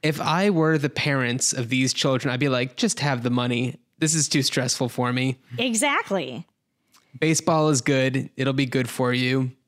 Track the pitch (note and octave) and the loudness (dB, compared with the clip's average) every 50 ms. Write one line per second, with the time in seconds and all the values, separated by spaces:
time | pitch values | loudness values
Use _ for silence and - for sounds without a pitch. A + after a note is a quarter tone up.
0 | - D3+ D3+ D3 - - D#3 F3 G3 G#3 G3 D#3+ D#3+ D#3 D#3+ D#3 C#3 C#3+ - - | 0 -2 -2 0 0 0 2 2 2 2 2 4 4 4 2 2 0 -2 -2 -2
1 | - D3+ C#3+ C3+ B2+ A#2+ A#2+ B2+ - - - C3+ B2 A2+ C3 C3 C3 B2+ - - | -2 0 0 0 0 0 -2 -2 -2 -2 -2 -2 -4 0 0 2 2 2 0 0
2 | - C#3+ C3 B2+ - C#3 B2 B2 D3 C#3+ C3 B2 B2 C3+ - - - G#3+ - - | 0 2 2 2 0 -2 -2 0 0 0 2 0 -2 -4 -4 -2 -2 -2 -2 0
3 | C#3 D3 C3+ A#2+ A2+ B2 A#2+ B2 B2 B2 B2 A#2+ B2+ B2 - - _ _ _ _ | -2 -2 -2 0 0 0 0 0 0 0 0 0 -2 -4 -4 -10 _ _ _ _
4 | D#3 D#3 D#3 D#3+ C#3 - - D3+ C3+ - - C#3 B2+ B2+ - - C3+ A#2+ - - | -2 0 2 0 0 0 0 0 0 0 0 0 0 0 -2 -2 -4 -4 -2 -2
5 | B2 B2 B2 B2+ B2+ C3 C3 _ _ _ B2 B2 A#3 C4 A3+ G#3+ C4 D4 C#4 F4 | -2 0 0 0 0 -2 -4 _ _ _ -6 -4 -2 -2 0 0 0 0 0 -2
6 | A4+ - - F#3 D3 B2+ B2+ - C4+ _ _ _ _ _ _ _ _ _ _ _ | -2 -2 -4 -4 -4 -6 -8 -12 -14 _ _ _ _ _ _ _ _ _ _ _
7 | _ _ _ C3 D#3 D#3+ D#3+ D3+ - - E3 D#3 D#3 D#3 D3+ B2+ A#2+ - C#3+ C3 | _ _ _ -2 0 2 2 2 2 2 2 4 4 4 2 2 2 2 2 2
8 | C3 C3 B2+ C3+ - - _ - C3+ C3+ C3+ C3+ C#3 B2 - C3+ B2+ A#2+ - - | 2 2 0 -2 -6 -6 _ -2 -2 0 2 0 0 0 0 -2 -2 -2 -2 -2
9 | C3 B2 B2 B2 B2+ B2+ C3 C3+ C3 B2+ B2 _ _ | 0 0 0 0 0 2 2 0 0 -2 -6 _ _